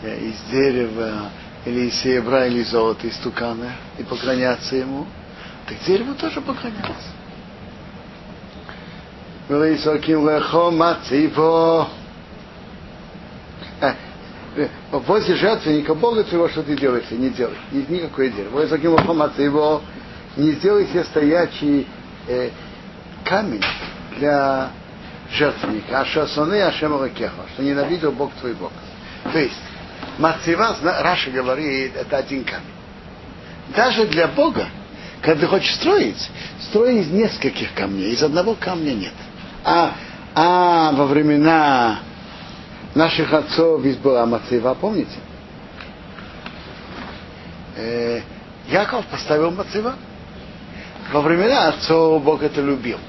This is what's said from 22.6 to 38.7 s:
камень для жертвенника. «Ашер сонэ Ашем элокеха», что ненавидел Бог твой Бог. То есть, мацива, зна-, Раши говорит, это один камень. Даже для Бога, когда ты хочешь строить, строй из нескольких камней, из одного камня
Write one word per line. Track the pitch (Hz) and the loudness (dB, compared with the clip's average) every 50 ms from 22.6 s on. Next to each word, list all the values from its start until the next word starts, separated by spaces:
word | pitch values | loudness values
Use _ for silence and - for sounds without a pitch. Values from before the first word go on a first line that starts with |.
| - - - - - - - - - - - - - | -16 -16 -16 -16 -16 -18 -16 -16 -16 -16 -16 -8 -4
камень | - 175 202 220 190 123 101 - - - - - - - - - - - | 0 0 0 0 0 -2 -2 -2 -4 -4 -6 -8 -10 -12 -12 -14 -12 -6
для | - 139 147 147 143 139 139 135 131 131 131 - - - - - - - - - - - - | 0 2 4 4 4 4 4 2 0 -2 -4 -8 -14 -16 -18 -18 -16 -16 -16 -16 -16 -14 -8
жертвенника. | - - 147 143 120 - - 98 107 107 92 - 117 131 | 0 2 2 2 2 -2 -4 -4 -4 -4 -4 -2 0 0
«Ашер | 135 - - 156 151 | 0 2 2 0 0
сонэ | - - 147 151 160 196 208 196 | 0 0 0 0 2 2 2 2
Ашем | 170 - - 156 151 151 | 2 2 0 0 0 0
элокеха», | 139 135 123 113 117 113 98 - 90 92 92 - | 0 0 -2 -4 -4 -6 -6 -6 -8 -14 -12 -8
что | - 139 | -4 -2
ненавидел | 139 139 143 139 143 175 175 160 147 | 0 0 0 0 0 0 0 0 0
Бог | 131 120 143 139 - - | 0 0 -4 -4 -4 -8
твой | 131 123 113 | -6 -6 -6
Бог. | 92 90 82 - - - - - - - - - - - - | -6 -8 -10 -10 -12 -16 -16 -16 -16 -16 -16 -16 -10 -8 -2
То | - | 0
есть, | 160 143 120 - - - - - - - - - - - - - | 2 0 0 -2 -8 -14 -14 -14 -14 -16 -16 -14 -14 -14 -12 -4
мацива, | - 147 165 160 - - 165 165 170 220 226 - - | 2 2 2 2 2 0 0 2 2 2 0 0 0
зна-, | 135 170 180 - 143 | 0 0 0 2 2
Раши | 170 180 - - 135 | 2 2 0 -2 -2
говорит, | 127 131 127 127 127 139 156 147 135 135 131 131 - | -2 -2 0 0 0 0 0 -2 -2 -2 -2 -4 -6
это | 131 123 113 147 | -8 -4 -2 -2
один | 135 123 - 139 135 123 | -2 -2 -2 -4 -6 -4
камень. | - - - 87 - - - - - - - - - - - - - - - - - - - - - - | -6 -8 -8 -10 -12 -16 -16 -18 -18 -18 -18 -16 -18 -18 -16 -16 -16 -16 -16 -16 -16 -16 -16 -14 -2 2
Даже | - 233 254 214 220 220 | 4 4 4 6 4 2
для | 180 156 160 165 | 4 4 4 4
Бога, | 151 147 - 294 330 240 - - - - - - - - - - - - - | 4 4 4 2 4 2 0 -4 -4 -8 -14 -16 -16 -16 -16 -16 -16 -14 -2
когда | - 147 165 147 | 4 4 4 4
ты | 170 | 4
хочешь | - 190 190 - - - | 4 4 2 2 0 -2
строить, | - - 311 392 403 - 113 95 - - - - - - - - - | 2 4 4 6 6 4 2 -2 -6 -10 -12 -12 -12 -12 -12 -12 -14
строй | - - - 208 233 247 254 220 | -12 0 2 4 6 6 6 4
из | 185 147 | 4 4
нескольких | 170 202 226 202 - - - 135 - - 113 107 - | 4 4 4 2 0 0 -2 -2 -2 -2 -6 -4 -4
камней, | - 98 95 98 98 92 104 120 | -4 -2 -2 -2 -2 0 0 2
из | 117 147 | 2 2
одного | 151 143 175 180 220 220 | 4 4 4 2 2 0
камня | - - 185 | 0 -2 -4